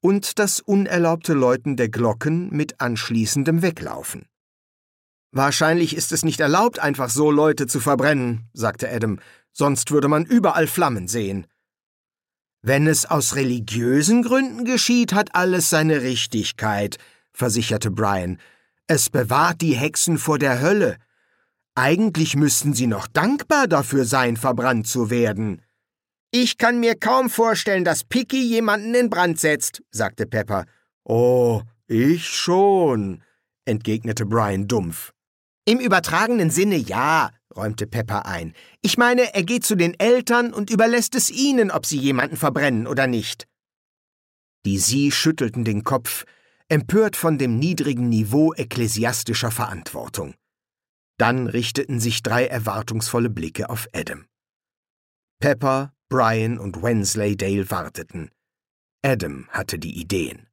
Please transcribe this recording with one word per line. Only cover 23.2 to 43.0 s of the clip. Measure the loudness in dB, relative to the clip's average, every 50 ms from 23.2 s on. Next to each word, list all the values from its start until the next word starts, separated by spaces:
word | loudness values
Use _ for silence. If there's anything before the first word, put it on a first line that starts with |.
| 2 2 0 0 0 _ 2 2 4 4
dafür | 2 0 0 2 0 0 2
sein, | 2 2 2 2 2 0
verbrannt | 0 0 0 0 2 0 0 0 0 0 -2
zu | -2 -2 0 0
werden." | 2 2 2 2 0 -2 -4 -4 -6 -8 _ _ _ _ _ _ _ _ _ _ _ _ _ _
"Ich | 0 2 2 2 0 _
kann | 2 2 2 4
mir | 2 0 0
kaum | 0 0 2 2 2 2 0
vorstellen, | 0 2 2 2 2 0 0 0 0 2 2
dass | 0 0 -2 -4
Picky | _ -2 -2 -2 0 -2 -2
jemanden | 0 0 0 0 2 2 0 0 -2 0 2
in | 2 2 2
Brand | 2 2 2 0 0 0
setzt", | 2 0 0 0 -2 -6 _ -10 -20 _
sagte | _ -4 -4 -4 -2 -6 -8
Pepper. | -4 -2 -4 -4 -2 -4 -4 -4 _ _ _ _ _ _ _ _
"Oh, | -2 2 2 4 4 4 4 4 2 2 0 -4 -8 _ _ _ _
ich | 0 2 4 4 2 2 -2 -6
schon", | -6 -4 0 2 2 4 4 4 4 4 2 2 2 0 -2 -4 -6 -10 _ _ _ _ _ _ _ _ _
entgegnete | -4 -4 -2 -2 -2 -4 -2 -2 -6 -4 -4 -4
Brian | -2 0 0 0 0 0 -2 -2 0
dumpf. | -2 -2 -2 -2 -8 -10 -14 -16 _ _ _ _ _ _ _ _ _ _ _
"Im | 0 0 0
übertragenen | 2 2 2 2 0 0 0 0 0 2 0 2 0 0
Sinne | 2 2 2 2 2
ja", | 0 -2 -2 -2 -2 0 2 2 2 0 -2 -4 _ _ _ -10
räumte | -8 -6 -6 -6 -6 -8 -6
Pepper | -6 -6 -6 -4 -6 -6 -6
ein. | -6 -8 -8 -8 -10 -14 -18 -20 -20 _ _
"Ich | -4 -2 2 2
meine, | 4 4 4 4 2 0 0
er | -2 -2
geht | 0 -2 -2 0
zu | 0 0
den | 2 2 0 0 0
Eltern | 2 4 4 4 4 2 0 2 2 0 -4
und | -6 -6 -2
überlässt | 2 2 4 4 4 2 0 -2 -2
es | -2 -2 -2
ihnen, | -2 0 0 2 4 4 2 2
ob | 0 -4 -4
sie | -4 -4 0
jemanden | 0 0 2 2 0 -2 -2 -2
verbrennen | -2 -2 0 0 0 0 0 0 -2
oder | -2 -2 -2